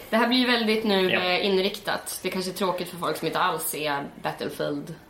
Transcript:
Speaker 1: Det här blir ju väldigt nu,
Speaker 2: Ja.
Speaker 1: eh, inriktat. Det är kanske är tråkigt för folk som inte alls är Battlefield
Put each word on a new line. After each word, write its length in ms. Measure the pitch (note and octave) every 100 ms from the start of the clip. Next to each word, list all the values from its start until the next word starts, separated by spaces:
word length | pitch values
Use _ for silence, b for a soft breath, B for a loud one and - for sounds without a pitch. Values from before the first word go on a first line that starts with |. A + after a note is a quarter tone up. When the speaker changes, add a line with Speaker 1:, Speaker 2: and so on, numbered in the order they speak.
| -
Speaker 1:
Det 60 | A3
här 100 | A#3
blir 100 | B3+
ju 80 | B3
väldigt 360 | A#3+ A3 G#3+
nu, 260 | A3 G3 F#3
Speaker 2:
Ja. 80 | -
Speaker 1:
eh, 220 | F3+ F3+ G3+
inriktat. 760 | F#3+ F#3+ G3+ - - - -
Det 60 | F#3
är 20 |
kanske 200 | A3 F#3
är 20 |
tråkigt 340 | F3+ G3 F3 F3
för 80 | E3+
folk 200 | D3+ D#3
som 100 | D#3+
inte 120 | D#3
alls 360 | F3+ D#3+ - D3
är 280 | D3+ C#3+ - -
Battlefield 720 | D#3 D#3+ - - D3+ D3 D3 D#3